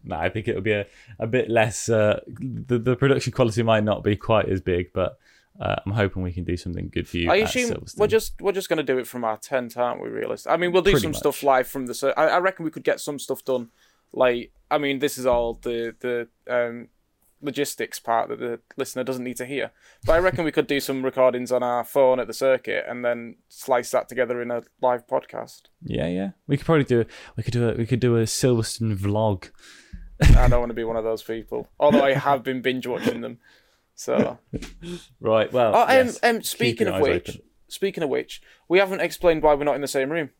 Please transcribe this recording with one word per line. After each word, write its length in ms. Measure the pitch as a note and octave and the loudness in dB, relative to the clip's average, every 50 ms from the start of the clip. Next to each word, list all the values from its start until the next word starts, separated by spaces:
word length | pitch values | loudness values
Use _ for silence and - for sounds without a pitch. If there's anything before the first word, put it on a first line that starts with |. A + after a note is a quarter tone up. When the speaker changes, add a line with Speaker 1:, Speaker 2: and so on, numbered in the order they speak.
| - | -8
Speaker 1:
No, 120 | - F2+ | -8 -6
I 120 | D#2+ E2+ F#2 | -2 -2 -2
think 180 | - A2 G2 - | -2 -2 -4 -4
it'll 140 | - - | -4 -2
be 100 | G2 A2 | -2 0
a, 140 | G#2 G#2 G2+ - _ - - - G#2 - | -2 -2 -2 -6 _ -20 -20 -20 -10 -8
a 80 | A2+ | -4
bit 240 | A2+ A#2 B2+ - - | 0 0 0 0 2
less. 380 | A#2 A2+ A2 A2 G2 - - A#2 | 2 2 2 2 0 -6 -2 0
Uh, 320 | A#2 A2 G#2 G#2 G#2 - - - | 2 4 4 4 2 0 -4 -14
the, 500 | - - D3+ C3 A#2 A2 - - A#2+ A#2+ | -14 -12 -10 -10 -10 -10 -4 -2 -2 0
the 180 | A2 B2 B2 | 2 0 0
production 360 | - C#3 C3+ C3+ B2+ - B2+ | 2 4 2 4 2 0 -4
quality 300 | - - B2+ A#2 G2 A#2 | 0 2 2 2 2 0
might 220 | A2+ A2+ A2+ G#2+ G#2 | 2 4 4 4 4
not 180 | G#2+ G2+ - - | 2 0 2 2
be 120 | A2 G#2 | 0 0
quite 320 | - - - A2+ G#2 - - | 0 2 2 2 2 2 2
as 120 | G2 F#2 | -2 -2
big, 320 | - F2+ F2+ F2 F2+ - | 0 0 0 0 -2 -4
but, 260 | _ F#2+ F2+ - - _ _ _ _ _ _ _ _ - | _ -2 -2 -2 -4 _ _ _ _ _ _ _ _ -8
uh, 160 | - F#2+ - - - | -4 -4 -4 -4 -4
I'm 60 | G2 | -4
hoping 300 | G2+ A2 G2+ F#2+ - F#2 | 0 0 0 0 0 -4
we 100 | F#2 F2+ E2+ | -6 -4 -6
can 100 | F#2 F2 | -6 -4
do 100 | E2+ F2+ | -4 -4
something 340 | F2 - F#2 E2+ F2+ F#2+ E2+ | -4 -4 -8 -8 -8 -8 -6
good 160 | - F2+ E2+ - | -6 -6 -6 -4
for 80 | - | -4
you 140 | F2 E2+ - | -2 2 2
Speaker 2:
I 60 | F3 G3+ | 2 2
Speaker 1:
at 60 | A3 | 2
Speaker 2:
assume 260 | - - B3+ B3 A#3 | 0 -2 -2 -2 -2
Speaker 1:
Silverstone. 260 | - - - - - - | -4 -6 -10 -14 0 0
Speaker 2:
we're 80 | G#3 G#3+ | 2 2
just, 320 | G#3+ A3 - - - - | 2 0 0 -2 -10 -4
we're 100 | E3+ G3 | -4 -2
just 160 | F#3+ G3 F#3 - | -2 -2 -2 -2
gonna 140 | E3 D#3+ D3 | -2 -2 0
do 140 | B2+ C3 B2+ | 0 -2 -2
it 80 | A#2 - | -2 -6
from 160 | - B2 A#2+ | -8 -4 -2
our 140 | A2 G#2+ G#2 | -2 -4 -4
tent, 380 | - - C#3+ B2+ B2 A#2 - | -6 -4 -4 -4 -4 -4 -2
aren't 240 | B2 A#2+ A#2+ A#2+ - | -2 -2 -2 -2 -6
we? 80 | F#2 A#2 | -8 -8
Realist-, 360 | A2 A2 A2 A2+ A2+ - - - | -6 -6 -6 -6 -6 -6 0 0
I 80 | D3+ E3+ | 0 0
mean, 120 | F3+ F3+ | 2 2
we'll 120 | F3 F#3 | 2 2
do 80 | E3+ F#3+ | 4 4
Speaker 1:
Pretty 100 | - C#3 G#2 | 2 2 2
Speaker 2:
some 80 | D#3 | 0
Speaker 1:
much. 60 | D3 - | -4 0
Speaker 2:
stuff 220 | - D3 C#3 - | -2 -2 -2 2
live 240 | C#3 C#3 C3+ C3 B2 | 2 4 4 4 2
from 200 | - - C#3 B2+ | 0 -6 -8 -8
the 80 | A#2+ A#2 | -8 -6
cir-, 180 | - - C3+ - | -2 -2 0 2
I, 100 | - D#3 D3+ | 2 2 2
I 100 | - F3+ | 2 2
reckon 260 | F3+ F#3+ F#3 - E3 | 0 0 -2 -2 -8
we 40 | D#3 | -8
could 140 | - F3+ - | -8 -2 -2
get 160 | D#3 - - | -2 -2 -2
some 180 | - - D3 C3 | -4 -10 -10 -10
stuff 240 | - - C3+ - _ | -6 -6 -8 -6 _
done. 260 | - C3 B2+ A#2 A#2 _ _ _ _ _ _ _ _ | -2 -2 -2 -2 -8 _ _ _ _ _ _ _ _
Like, 400 | - B2 B2+ B2+ B2 A#2+ - - _ _ _ _ | 0 2 2 2 2 0 -6 -12 _ _ _ _
I 60 | D3 D3+ | -2 -2
mean, 200 | D3 C#3 C#3 C3 | 0 -2 -2 0
this 160 | C#3+ C#3+ - B2+ | -2 -2 -2 0
is 60 | B2+ | 0
all 280 | B2+ B2 A#2+ A#2+ A#2 A2+ | 2 2 2 0 -2 -6
the, 400 | - - B2 A#2+ A#2 A#2 A#2 A2 _ | -6 -6 -6 -4 -4 -6 -6 -8 _
the, 300 | - B2+ A#2+ A#2+ A#2 A2+ _ _ _ - | -6 -4 -4 -4 -6 _ _ _ _ -4
um, 400 | B2 B2 A#2+ A#2 A#2 A#2+ - _ _ _ _ _ _ _ _ _ _ _ | -2 -2 -2 -2 -6 -12 -16 _ _ _ _ _ _ _ _ _ _ _
logistics 560 | C#3+ C#3+ B2+ C#3+ C#3+ - - - A2+ - - - | -10 -8 -4 -4 -4 -4 -4 -8 -8 -8 -8 -12
part 300 | _ A2+ A#2 A2+ - - | _ -2 0 0 0 -4
that 80 | A#2+ A#2 | -8 -8
the 200 | A#2+ A#2+ A#2 - _ _ - | -6 -8 -8 -10 _ _ -8
listener 260 | - C3 - - B2+ B2+ | -8 -8 -6 -6 -6 -6
doesn't 200 | B2 C3 B2+ A#2+ | -4 -6 -6 -6
need 120 | B2+ A#2+ - | -10 -10 -10
to 80 | B2+ | -10
hear. 240 | B2+ C#3+ C3 - - _ _ _ - _ _ - | -8 -6 -6 -6 -8 _ _ _ -20 _ _ 0
But 100 | - D#3+ | 2 2
I 40 | E3 | 4
reckon 260 | F3+ F#3 - - E3 | 4 2 0 0 -2
we 80 | D3+ | 0
could 140 | - D#3+ C#3 | 0 0 0
do 140 | - D3 C#3 | 0 -2 -2
some 220 | - - C3+ C3 | -2 -2 -4 -2
recordings 480 | C3 C3 - C3 B2+ B2+ A#2+ B2 B2 A#2 | -2 -2 2 4 4 4 4 0 -2 -2
on 100 | B2+ B2+ | -2 0
our 220 | B2 B2 A#2+ A#2+ A#2 | 0 0 -2 -2 -4
phone 340 | - - C#3+ C3+ B2+ B2+ B2+ | 0 2 4 6 6 4 2
at 60 | A#2 | -2
the 60 | G#2+ A2 | -6 -4
circuit 500 | - C3+ C3+ C3 B2+ - - G2 G2 - - | -2 2 2 2 2 0 -4 -4 -4 -4 -6
and 140 | A#2+ B2 B2 | -10 -4 -2
then 320 | A#2+ A#2+ A#2+ A#2 A#2 - _ _ _ | -2 -2 -2 -6 -14 -18 _ _ _
slice 420 | - - - - C3 - A#2+ - | -20 -14 -2 0 0 0 0 0
that 160 | - A#2+ - - | -2 -2 -2 -2
together 320 | B2 B2+ B2 A#2 B2 A#2+ | -2 -2 -2 -2 -2 -6
in 80 | A#2+ A#2+ | -4 -4
a 120 | A#2+ A#2 A#2 _ _ _ | -6 -6 -8 _ _ _
live 240 | - B2+ B2 A#2+ _ | 0 0 0 0 _
podcast. 560 | _ C3 C3+ - - - A#2 A#2 B2 - - _ _ _ _ | _ -4 -4 -4 -6 -12 -12 -12 -12 -16 -20 _ _ _ _
Speaker 1:
Yeah, 240 | - - - A#2 C#3+ E3+ | -10 -6 -4 -4 -2 -2
yeah. 220 | F3+ F#3 G3 G3 - _ _ | -2 -4 -4 -6 -8 _ _
We 100 | - C#3+ C#3 | -4 -4 -2
could 80 | - | 2
probably 180 | - E3 D3+ C3 | 2 2 2 4
do, 200 | - B2 A#2 A2 - - - - - _ | 2 2 2 2 0 -8 -20 -20 -14 _
we 60 | - | -8
could 100 | - - | -6 -4
do 160 | A2+ A#2+ A#2+ A2+ | -2 0 0 0
a, 40 | - | 0
we 120 | - A#2 | -2 -2
could 140 | G#2+ C3 A2 | -2 0 0
do 160 | B2 B2 A#2 | 2 2 2
a 60 | A#2 A2+ | 2 2
Silverstone 680 | A2 - - - C3 B2 A2+ A2 - - - A2+ A2 G#2 | 0 -2 0 2 2 2 2 0 -4 -6 -4 -4 -4 -2
vlog. 540 | F#2 G2 G2+ G2+ G#2+ A2 G#2+ G2+ F2+ - - - - - - - - - _ - - - - - - - - - | -2 -2 -2 0 2 2 0 0 -2 -6 -18 -20 -20 -20 -20 -20 -20 -20 _ -18 -18 -18 -20 -2 4 8 10 10
Speaker 2:
I 120 | - - B2+ | 10 8 6
don't 120 | B2 A#2+ | 6 4
wanna 140 | A#2+ A#2 A2+ | 2 0 -4
be 100 | A#2 A2+ | -4 -4
one 120 | A2+ A2+ | -2 -2
of 80 | A2+ A2 | -2 0
those 180 | A2+ A2 G#2+ | -2 -2 -4
people. 460 | - - A2+ A2+ G#2+ - A#2+ B2 A#2+ _ _ _ | -4 -8 -8 -8 -8 -8 -8 -8 -8 _ _ _
Although 240 | - D3 D3 - C#3 | 4 6 6 6 4
I 80 | C#3 | 4
have 300 | C3+ C#3 C3 C#3 C#3+ C3 | 2 2 2 2 0 2
been 180 | A2 C3 C3 B2+ | 0 -4 -6 -2
binge 240 | A#2+ C3 B2+ B2+ A#2+ | -2 -2 -2 -2 -4
watching 340 | B2 A#2+ A#2+ - A#2+ A#2+ A#2+ | -4 -6 -2 -2 -2 -4 -4
them. 160 | A#2 A#2 A#2+ _ _ _ _ _ _ _ _ _ _ _ _ - | -10 -12 -14 _ _ _ _ _ _ _ _ _ _ _ _ -12
So 400 | - B2 B2 B2 A#2+ A#2+ B2 - _ _ - C#3 - - - - | -4 -2 0 0 0 -2 -4 -10 _ _ -12 -10 -10 -12 -18 -18
Speaker 1:
<laughs> 420 | E3 E3+ F3 E3 - _ _ _ | -14 -14 -14 -14 -16 _ _ _
Right, 300 | - A2 A2 A2 G#2 - | 0 2 4 4 2 2
well, 220 | - B2 A#2+ A2 - | 2 2 2 4 4
Speaker 2:
Oh, 80 | A3+ | 4
um, 60 | A#3+ - | 4 6
Speaker 1:
yes. 300 | C4 C4 B3+ A#3+ - - | 6 4 4 2 -2 0
Speaker 2:
um, 140 | - A#3+ A#3 | 0 0 0
Speaker 1:
Keep 100 | A3 - | 0 -4
Speaker 2:
speaking 400 | - - - A#3+ A#3+ A#3 - A3 | -8 -4 -2 -2 -2 0 0 -2
Speaker 1:
your 100 | F#3 B2+ | 0 2
Speaker 2:
of 60 | F#2+ | 2
Speaker 1:
eyes 60 | - C3+ | 2 2
Speaker 2:
which, 200 | - F3 - - | 2 -2 -4 -8
Speaker 1:
open. 100 | - - _ _ _ _ _ _ | -14 -16 _ _ _ _ _ _
Speaker 2:
speaking 340 | - - G3 G3 F#3+ F3+ | -8 -4 -4 -4 -2 -4
of 60 | E3 C#3 | -4 -2
which, 320 | B2+ C3 C3 - - - _ - - _ _ _ | -2 -4 -4 -8 -14 -18 _ -20 -20 _ _ _
we 100 | E3+ F#3+ | 4 4
haven't 220 | G3 F#3 G3 F3 | 4 4 0 -4
explained 420 | E3 E3+ - - - F3 D#3+ D#3 | -4 -4 -4 2 2 2 4 4
why 120 | D3+ D3+ D3+ | 4 4 4
we're 100 | C#3 D3 | 4 2
not 100 | D3 C3+ | 0 0
in 60 | C#3+ | 0
the 60 | C#3+ C3 | -4 -2
same 220 | - C#3 C3+ C3+ | -2 -2 -2 0
room. 200 | D#3+ E3+ D3+ C3 _ | -2 -4 -4 -6 _